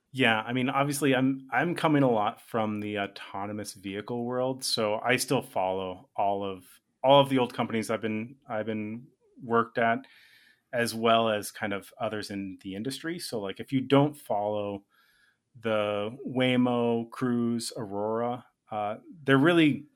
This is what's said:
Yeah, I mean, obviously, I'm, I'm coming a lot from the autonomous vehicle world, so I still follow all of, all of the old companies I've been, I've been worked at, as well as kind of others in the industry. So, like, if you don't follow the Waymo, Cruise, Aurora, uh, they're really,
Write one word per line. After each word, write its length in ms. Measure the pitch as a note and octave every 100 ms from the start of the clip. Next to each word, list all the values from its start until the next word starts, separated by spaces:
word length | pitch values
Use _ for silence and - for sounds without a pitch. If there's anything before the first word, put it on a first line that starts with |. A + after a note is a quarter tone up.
| _
Yeah, 280 | C3 A#2+ A2
I 120 | A2+
mean, 160 | B2+ B2+
obviously, 480 | C3+ C#3+ C#3+ C#3+ B2+
I'm, 320 | C3 C3+ -
I'm 220 | B2 E3+
coming 300 | E3 D#3+ D3
a 60 | C3
lot 300 | A2 G#2+ -
from 360 | - A#2 G#2+ G#2
the 220 | G#2 G#2
autonomous 720 | G2 - - G2 G#2 G#2 G2+
vehicle 520 | G2 G2 G2 G2+ A#2+
world, 380 | A#2+ B2+ B2+ C3
so 380 | - - G#2+ G#2
I 120 | A#2+ B2+
still 260 | - C3
follow 640 | - - F#2 F#2+ F#2 F#2 -
all 300 | - G2+ G2+
of, 200 | G2 F#2 - - _ _
all 180 | C3 C#3
of 100 | C3+
the 80 | C3
old 140 | B2
companies 380 | - A2+ A2+ G#2
I've 120 | A2
been, 340 | A2 G#2+ A#2 - -
I've 180 | A2 A2
been 420 | G#2+ G#2+ A#2 C#3 _ _ F4+
worked 360 | B2+ A#2 E3 -
at, 280 | A#2 B3+ - - _ _ _ _ _
as 220 | B2 A#2
well 340 | A2+ A2+ A2+ A2+
as 220 | G#2 G2
kind 220 | - G#2
of 200 | G2+ - -
others 300 | A2 G#2+ G2
in 280 | G2+ G2 F2+
the 140 | G2+ F#2+
industry. 420 | B2 C3+ D#3+ F3
So, 220 | - A2+
like, 180 | G2 G2
if 140 | A#2+
you 80 | C3+
don't 360 | C3 C#3 D3 C#3+
follow 680 | - G#2 G#2 G#2+ G2+ G2 - _ _ _ _ _ _ A#2
the 560 | A2+ G#2+ G#2 G#2 G#2 C3 D#4+
Waymo, 840 | B2+ B2+ B2+ B2 A#2+ A#2+ A#2 A#2
Cruise, 600 | - B2+ A#2+ A#2 A#2 A2 -
Aurora, 680 | G#2 G2+ G#2+ A2+ A#2+ A#2+ - _ _
uh, 240 | G#2+ G#2 A2+ E4 F#3
they're 160 | C3+ C3+
really, 480 | D#3 E3+ D3+ - -